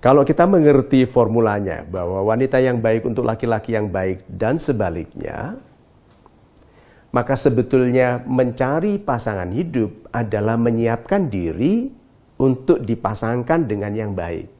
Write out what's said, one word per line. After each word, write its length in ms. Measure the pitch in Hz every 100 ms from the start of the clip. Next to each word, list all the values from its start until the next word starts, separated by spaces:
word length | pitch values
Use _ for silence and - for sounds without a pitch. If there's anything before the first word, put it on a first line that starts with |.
Kalau 240 | - 143 139
kita 160 | 151
mengerti 640 | 175 190 151 139 120 135 127
formulanya, 800 | - 113 117 110 104 98 82 82
bahwa 320 | 90 87 95
wanita 400 | 101 113 131 131
yang 240 | 131 120
baik 240 | 113 113 123
untuk 160 | 117
laki-laki 560 | 120 113 117 113 - 113
yang 80 | 107
baik 400 | 92 95 92 -
dan 320 | 92 110 160
sebaliknya, 960 | - 120 95 85 80 - - - 156 247 - _ _ _ _ _ _ _ _ _ _ _ _ _ _ 123
maka 240 | 117 131
sebetulnya 800 | 143 117 123 131 123 127 127 123 123
mencari 720 | 127 123 120 131 151 202 202
pasangan 560 | 202 120 113 101 90 107
hidup 560 | 165 135 107 - -
adalah 480 | 113 113 104 107 113
menyiapkan 720 | 117 113 117 113 - 196 170
diri 560 | 98 85 80 135 220 262 - _ _ _ _
untuk 400 | 135 127 - 160
dipasangkan 800 | 107 113 - 107 113 120 120 165
dengan 320 | 139 104 104 104
yang 160 | 107
baik. 400 | 95 85 82 82